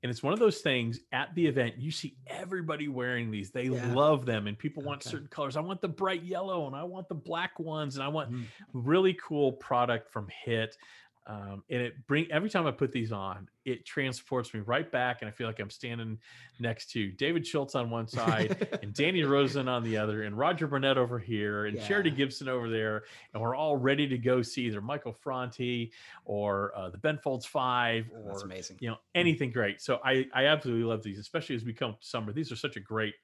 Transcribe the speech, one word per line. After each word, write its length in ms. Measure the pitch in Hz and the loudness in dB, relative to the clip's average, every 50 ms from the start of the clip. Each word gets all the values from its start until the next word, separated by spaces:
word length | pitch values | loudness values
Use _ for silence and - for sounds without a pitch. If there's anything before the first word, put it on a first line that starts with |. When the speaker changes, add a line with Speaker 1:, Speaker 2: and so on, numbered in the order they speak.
Speaker 1:
And 80 | - 123 | -2 -4
it's 140 | 123 113 - | -4 -2 0
one 100 | 135 175 | 0 2
of 60 | 220 | 6
those 200 | 240 214 - - | 6 4 4 4
things 400 | - 160 135 127 117 113 117 117 - _ | 2 2 2 2 2 0 -2 -6 -8 _
at 240 | - 127 143 - 180 | -2 -2 -2 -2 0
the 100 | 170 170 | 2 2
event, 320 | 156 131 135 123 117 - 120 | 4 4 4 2 2 0 -4
you 140 | 127 156 | -6 -6
see 260 | 156 - - 127 - - 131 - | -6 -6 -8 -8 -10 -12 -14 -12
everybody 600 | - - 190 180 185 185 170 156 156 147 147 147 | -10 -10 -8 -6 -4 -4 -2 -4 -4 -4 -4 -4
wearing 420 | 139 127 123 123 123 120 117 113 | -2 -2 -2 0 0 0 -2 -2
these. 220 | 107 104 98 95 | -2 -4 -4 -4
They 140 | - 123 123 | -4 -2 0
Speaker 2:
Yeah. 280 | 131 127 123 120 120 120 | 0 0 0 0 2 4
Speaker 1:
love 320 | 131 143 151 156 143 123 | 6 8 8 6 6 4
them, 220 | 127 117 110 101 104 | 2 0 0 0 -2
and 100 | 104 107 | -4 -4
people 240 | - 156 151 156 139 | -4 -6 -6 -4 -6
want 200 | 143 143 139 - | -6 -6 -6 -6
Speaker 2:
Okay. 60 | 123 | -8
Speaker 1:
certain 160 | 117 151 143 143 | -8 -8 -8 -10
colors. 280 | - - 147 139 127 | -6 -6 -4 -4 -2
"I 60 | 147 | -4
want 200 | 160 180 196 180 | -4 -4 -4 -4
the 80 | - 185 | -4 -6
bright 340 | 156 - 190 190 190 175 165 | -4 0 0 0 0 0 -4
yellow, 420 | 180 180 175 190 196 185 175 151 | -4 -4 -4 -2 -2 -2 -2 -2
and 100 | 135 131 | -4 -6
I 80 | 139 160 | -8 -8
want 240 | 180 180 190 185 - | -8 -8 -10 -8 -8
the 60 | 180 | -8
black 440 | 156 127 - 165 165 175 185 - - | -8 -6 -6 -4 -2 -4 -4 -4 -6
ones, 360 | 165 160 156 156 151 143 131 | -6 -4 -2 -2 -2 -2 -2
and 80 | 139 135 | -4 -4
I 40 | 139 | -2
want 240 | 151 156 147 120 | -2 -2 -4 -4
Speaker 2:
Mm. 140 | 120 127 120 107 - - - - - | -4 -6 -6 -8 -12 -18 -20 -10 -8
Speaker 1:
really 400 | 131 117 131 156 185 190 190 185 | -4 2 4 6 6 6 6 4
cool 380 | 185 - - 160 147 143 135 127 | 2 -4 -4 0 4 4 2 2
product 560 | - - - 131 123 123 120 120 113 - - | 0 -4 0 2 4 4 4 2 0 0 -6
from 180 | - 113 107 92 | -8 -6 -6 -6
Hit." 480 | - - - - 117 113 113 113 - _ - - - - - _ _ _ _ | -10 -10 -4 0 0 0 0 -2 -6 _ -20 -20 -20 -20 -20 _ _ _ _
um, 380 | - 107 104 101 98 98 98 - _ | -12 -10 -10 -8 -10 -10 -12 -8 _
and 120 | - 123 | -2 -2
it 240 | 123 120 120 143 123 | -2 -2 -6 -10 -2
bring, 240 | - 139 147 165 - 156 | 0 2 2 2 2 0
every 160 | 151 185 214 | 0 0 2
time 180 | - 196 170 151 | 0 2 2 2
I 40 | |
put 200 | 117 - 139 131 | 2 2 0 0
these 220 | 127 131 113 110 113 | 2 0 -2 -2 -2
on, 340 | 101 98 98 92 95 98 - _ _ _ | -4 -4 -6 -6 -8 -10 -16 _ _ _
it 220 | 135 127 - - | -6 -6 -6 -6
transports 680 | - - - 139 131 123 - - - 135 127 117 - - | -8 -4 -2 -2 -2 -2 -6 -6 -2 -2 -2 -2 -2 -6
me 60 | 110 | -8
right 320 | 104 107 120 139 151 - | -2 0 0 0 0 0
back. 300 | - 127 123 123 120 - | 0 0 2 2 0 -2
And 80 | - 107 | -6 -10
I 20 | |
feel 160 | 104 - 123 113 | -8 -6 -6 -6
like 100 | 110 - | -4 -4
I'm 80 | 104 101 | -6 -8
standing 500 | - - - 120 117 117 113 113 110 110 _ - - - - - _ - | -8 -10 -8 -8 -6 -6 -6 -6 -8 -8 _ -18 -20 -20 -20 -20 _ -4
next 320 | 120 117 113 - - - | -2 -2 -2 -2 -6 -6
to 220 | - 123 107 98 92 | -2 -2 -2 -2 -2
David 340 | - 139 143 170 170 160 - | -2 0 0 0 0 -2 0
Schultz 280 | - 151 139 139 - | -2 -2 -2 0 0
on 140 | 139 120 117 | -2 -2 0
one 200 | 117 117 113 110 | -2 -4 -4 -4
side 400 | - 123 120 185 135 110 110 110 185 190 | -2 0 2 2 4 4 2 2 2 -2
Speaker 2:
<laughs> 260 | 214 - - - - | -2 -4 -4 -6 -6
Speaker 1:
and 100 | 107 104 | -6 -2
Danny 300 | - 139 165 185 180 156 | 2 2 2 4 2 4
Rosen 460 | 139 139 139 143 131 120 139 131 127 | 4 6 6 4 4 2 0 0 0
on 140 | 127 120 117 | 0 0 0
the 100 | 113 110 | 0 0
other, 280 | 107 107 107 104 107 107 | 2 2 0 0 -2 -2
and 140 | 104 104 113 | -4 -2 2
Roger 300 | 135 160 180 156 160 147 | 2 2 2 2 0 0
Burnett 300 | 139 135 131 139 135 131 | 0 2 4 4 6 6
over 200 | 123 117 123 120 | 4 2 2 -4
here, 480 | 98 92 117 104 104 104 104 104 104 107 | -2 -2 0 0 0 0 0 0 -2 -2
and 120 | 104 117 | -2 -4
Charity 300 | 110 - 196 208 196 165 | -2 0 2 4 4 2
Speaker 2:
Yeah. 80 | 143 131 | 4 4
Speaker 1:
Gibson 320 | 139 135 131 - 143 131 | 2 0 0 -4 -4 -2
over 200 | 127 127 117 117 | -2 0 0 0
there. 360 | 113 110 110 110 107 107 107 - - - - - _ | 0 0 0 0 0 -2 -4 -8 -20 -20 -20 -10 _
And 80 | 107 | -2
we're 140 | 110 117 123 | -2 0 0
all 220 | 135 156 156 147 135 | 0 2 2 2 4
ready 280 | 123 131 139 143 147 143 | 6 4 4 4 4 2
to 80 | 131 120 | 0 0
go 240 | 113 127 127 127 | 4 4 4 4
see 240 | 117 113 - - 123 | 4 0 -2 -2 -2
either 160 | 117 107 104 | 0 -2 -2
Michael 320 | 101 117 143 147 - 123 107 | -4 -4 -6 -4 -6 -8 -10
Franti 800 | - _ 147 135 127 127 123 117 - 127 123 123 120 117 113 - - - - - - _ | -8 _ -6 -4 -4 -4 -6 -4 -4 -2 -2 0 -2 -2 -4 -8 -16 -20 -20 -20 -20 _
or, 520 | - 104 101 104 104 101 98 101 98 - 101 | -6 -2 0 0 2 2 2 0 -2 -2 -6
uh, 120 | 92 92 | -8 -8
the 80 | 87 95 | -8 -2
Ben 200 | - 156 151 147 | 0 0 0 0
Folds 280 | - 147 131 123 113 | -2 -2 -2 -2 -4
Five 680 | - - 147 131 127 123 123 120 117 117 113 110 113 | -4 -2 0 2 2 4 4 4 4 2 0 0 -4
Speaker 2:
That's 300 | 110 113 107 104 98 98 101 | -10 -12 -10 -8 -8 -8 -8
Speaker 1:
or, 20 | |
Speaker 2:
amazing. 340 | 98 92 92 85 - 95 95 | -8 -10 -10 -10 -12 -12 -8
Speaker 1:
you 80 | 127 117 | -6 -6
know, 60 | 113 | -6
Speaker 2:
Mm. 40 | - _ _ _ | -6 _ _ _
Speaker 1:
anything 360 | 180 175 175 160 123 147 127 110 | 2 4 4 4 4 2 -2 0
great. 260 | 127 113 101 101 - | 0 0 0 0 -4
So 220 | - - 131 120 - | -2 -2 -2 2 4
I, 240 | 135 131 131 131 135 - | 4 4 4 4 2 2
I 140 | 127 131 143 | 4 6 6
absolutely 360 | 156 151 147 135 120 113 117 | 6 4 4 0 0 2 2
love 200 | 113 113 107 107 | 2 0 0 -2
these, 160 | 107 98 98 | -6 -8 -8
especially 360 | 107 - - 165 156 - 143 | -10 -4 -4 -4 -4 -2 -4
as 80 | 117 110 | -4 -4
we 80 | 120 110 | -6 -4
come 200 | - 139 120 107 | -4 -4 -4 -4
to 120 | - - | -8 -12
summer. 280 | - - 123 110 104 104 | -6 -6 -4 -4 -4 -4
These 180 | 139 160 - | -4 -4 -4
are 60 | 120 113 | -6 -6
such 180 | - 143 - | -6 -6 -6
a 60 | 110 | -6
great 340 | 98 - 110 110 110 104 104 - | -10 -4 -2 0 0 -2 -2 -8